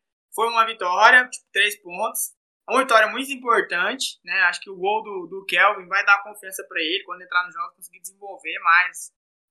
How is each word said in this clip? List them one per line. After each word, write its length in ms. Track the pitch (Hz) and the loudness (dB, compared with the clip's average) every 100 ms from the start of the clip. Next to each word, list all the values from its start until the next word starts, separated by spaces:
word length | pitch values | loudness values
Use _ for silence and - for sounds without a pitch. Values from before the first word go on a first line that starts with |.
| _ _ _ | _ _ _
Foi 140 | - 233 | -4 0
uma 160 | 233 | 2
vitória, 640 | 220 226 185 185 233 254 247 | 0 -2 -2 6 6 6 4
tipo, 160 | - _ | -6 _
três 240 | 196 208 202 | -2 -2 -2
pontos. 500 | 180 185 226 - - - _ _ - | -12 -8 -6 -6 -10 -12 _ _ -2
Uma 120 | 247 | 0
vitória 280 | 262 220 208 | 4 4 4
muito 220 | 240 269 | -2 -8
importante, 880 | 254 247 214 - 175 196 269 - - | -8 0 0 0 -2 -4 -4 -8 -10
né? 160 | 175 190 | -6 0
Acho 180 | 175 175 | 0 -2
que 100 | 202 | -10
o 60 | 190 | -6
gol 260 | 190 220 | -2 -2
do, 240 | 214 190 170 | -4 -10 -10
do 180 | 190 | -12
Kelvin 420 | 190 175 196 202 175 | -4 2 4 2 -4
vai 180 | 196 | 0
dar 180 | 202 202 | 2 2
confiança 420 | 208 208 190 190 190 | 0 -16 -16 -16 -10
pra 140 | 180 | -6
ele 240 | 160 196 | -4 -4
quando 160 | 180 180 | -8 -16
entrar 240 | 180 175 | -6 -6
no 80 | 175 | -4
jogo, 220 | 170 175 | -8 -12
conseguir 260 | 196 - 190 | -14 -20 _
desenvolver 580 | 185 196 202 180 156 190 | -20 -18 -18 -14 -12 -4
mais 520 | 180 170 180 - - _ _ _ _ | 2 4 2 -6 -18 _ _ _ _